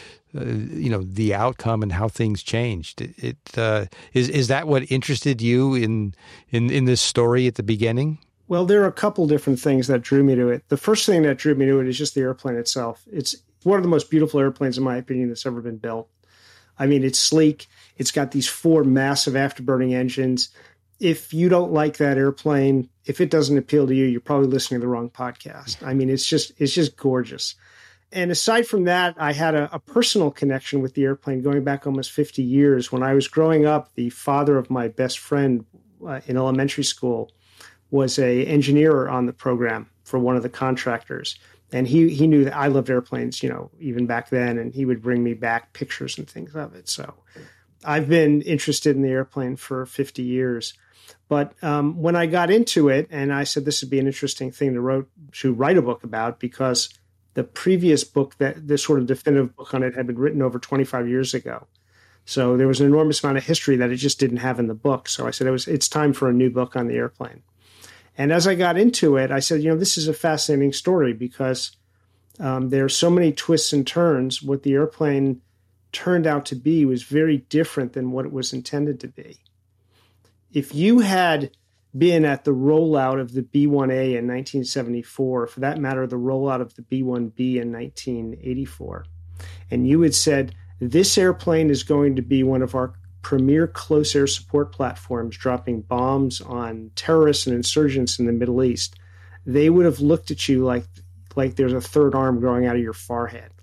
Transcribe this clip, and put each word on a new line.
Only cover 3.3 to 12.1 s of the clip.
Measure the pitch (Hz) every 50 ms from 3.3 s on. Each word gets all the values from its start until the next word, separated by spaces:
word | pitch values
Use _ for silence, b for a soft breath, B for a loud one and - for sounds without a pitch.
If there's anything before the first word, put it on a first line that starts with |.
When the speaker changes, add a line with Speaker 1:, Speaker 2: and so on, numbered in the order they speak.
| - - _ - - 123
Speaker 1:
uh, | 113 110 107 104 101 B B B B B -
is, | 131 123 127
is | 160 143 127 110
that | 135 139 160 156
what | 147 135 - - 127
interested | 131 - - 139 117 - 147 135 110
you | 117 117 120 127 135 135 135
in, | 123 117 110 113 110 104 98 92 B B B B B B _
in, | - 117 120 123
in | 135 143 127
this | 127 127 117
story | - - - 123 120 117 120 127 127
at | 120 113
the | - 104
beginning? | 104 113 104 117 113 113 123 143 156 156 - _ _ _ _ _ -
Speaker 2:
Well, | 180 175 185
there | 180 202 208 196
are | 180
a | -
couple | - - 208 - - 165
different | 147 151 139 - 143 135 123
things | - 151 135 131 123
that | 135 135 120 117
drew | - 139 139 139
me | 139 131
to | 123 123 123
it. | 120 131 - _
The | 143
first | 139 - 208 220 208 -
thing | - 185 170 156
that | 147 131 -
drew | - 156 143
me | 135 135
to | 135 139 135
it | 131 127
is | 123
just | 127 151 -